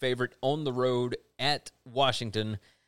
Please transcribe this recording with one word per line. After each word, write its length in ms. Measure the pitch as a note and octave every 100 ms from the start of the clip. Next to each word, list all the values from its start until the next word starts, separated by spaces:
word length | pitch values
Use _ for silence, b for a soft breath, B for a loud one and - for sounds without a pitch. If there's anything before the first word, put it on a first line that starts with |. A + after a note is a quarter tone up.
favorite 340 | B2+ B2 B2 -
on 220 | - D3+
the 80 | D3
road 420 | B2+ B2+ B2 B2 A#2 _ -
at 320 | C3+ D3 - _ B2+
Washington. 720 | A#2+ C3+ - A2+ A2 G#2+ G#2+ - _